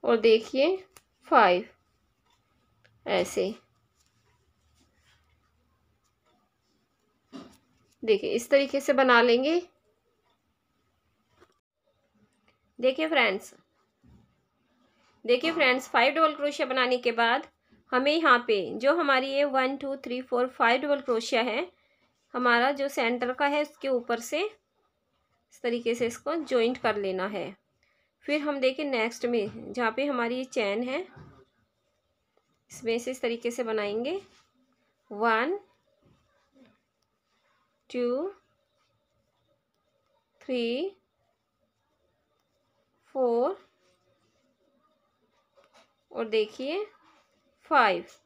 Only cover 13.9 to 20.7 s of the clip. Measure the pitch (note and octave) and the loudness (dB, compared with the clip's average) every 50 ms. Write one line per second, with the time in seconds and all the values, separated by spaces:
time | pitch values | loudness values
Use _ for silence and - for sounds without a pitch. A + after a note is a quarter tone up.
13.9 | _ _ _ - - - _ _ _ _ _ _ _ _ _ _ _ _ _ _ | _ _ _ -20 -20 -20 _ _ _ _ _ _ _ _ _ _ _ _ _ _
14.9 | _ _ _ _ _ _ _ A3 B3 B3 B3 D#4+ E4 E4+ D4 B3+ B3 C4 B3+ - | _ _ _ _ _ _ _ 2 2 2 2 -2 0 2 2 4 2 2 -2 0
15.9 | - B3 A#3 C4+ C#4 D#4+ D#4+ D#4 D4+ - C#4 D4 C#4+ - D#4 B3+ B3+ C4 B3 B3 | 2 2 4 4 4 2 2 2 2 0 -4 -4 -2 -2 -4 -2 0 0 0 0
16.9 | B3+ B3 B3 B3 A3+ A3+ A#3 A3+ A#3+ C#4 D#4+ - _ _ _ _ _ _ _ _ | 0 0 0 -2 0 2 2 2 2 0 -2 -8 _ _ _ _ _ _ _ _
17.9 | - B3+ C4 C#4+ D4+ E4 D#4+ D4 B3 A#3+ A#3+ - A3 G3+ F3 - - G#3+ A3+ C#4 | -2 0 2 2 2 2 4 4 4 4 4 0 0 0 0 -4 -8 -2 2 2
18.9 | D#4 F4 E4 C#4+ C4+ C4 C4 C4+ C4+ C#4 C#4+ D4 C4 C4 C4 B3+ C#4 C4+ C#4+ C4+ | 2 2 2 2 2 2 2 0 0 0 0 2 2 0 0 0 -2 -4 -6 -8
19.9 | C4+ C4+ - C4 A#3+ B3+ C4 - B3+ A#3+ A#3+ C4 B3+ - B3+ A#3 | -8 -8 -8 -8 -8 -8 -6 -4 -2 -2 -2 -2 0 0 2 2